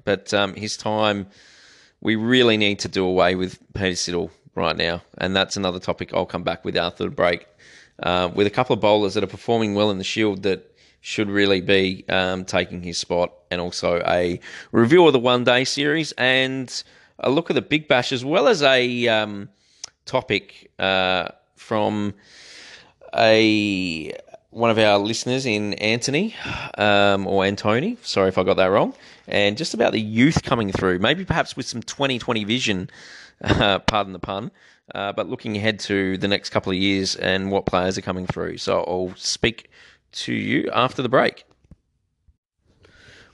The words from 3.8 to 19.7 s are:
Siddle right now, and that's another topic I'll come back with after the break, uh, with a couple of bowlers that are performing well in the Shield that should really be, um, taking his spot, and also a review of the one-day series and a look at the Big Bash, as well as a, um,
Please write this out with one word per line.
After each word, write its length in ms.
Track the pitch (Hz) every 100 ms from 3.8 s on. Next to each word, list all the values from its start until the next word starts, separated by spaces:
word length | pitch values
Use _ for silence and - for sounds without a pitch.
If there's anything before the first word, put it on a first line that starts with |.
| 95 87
Siddle 360 | - 87 85 _ _ 95
right 220 | 85 82
now, 240 | 85 87 - -
and 180 | 92 98
that's 220 | 95 101
another 220 | 95 90
topic 340 | - 85 87
I'll 120 | 92 90
come 180 | 87
back 200 | 87 85
with 140 | 92 90
after 260 | 85 -
the 60 | 92
break, 360 | - 87 87 - _ - - - -
uh, 280 | 87 90 90
with 140 | 90 104
a 40 |
couple 220 | 127 127
of 60 | 110
bowlers 340 | 104 104 98 104
that 80 |
are 40 | 95
performing 480 | 95 - 117 107 101
well 160 | 107
in 60 | 95
the 60 | 92
Shield 380 | 113 107 98
that 320 | 98 92 - _ _ _
should 280 | - 107 104
really 320 | 101 98 95
be, 420 | 92 98 95 95 -
um, 340 | 92 92 92
taking 380 | 92 92 90 90
his 160 | 87 85
spot, 360 | - 87 87 - -
and 100 | 87
also 400 | 87 - 92 85 -
a 340 | 87 90 87 - - -
review 340 | 117 117 180 160
of 60 |
the 60 | 131
one-day 440 | 123 123 123 123
series 480 | 131 143 147 160 147
and 720 | - 127 131 131 131 123 - - _ _ -
a 100 | 127
look 200 | 143 170
at 40 |
the 80 | 143
Big 260 | - 151 -
Bash, 240 | 127 -
as 140 | 127 131
well 220 | 185 277
as 140 | 185
a, 440 | 139 131 123 123 117
um, 400 | 110 107 101 101 _ _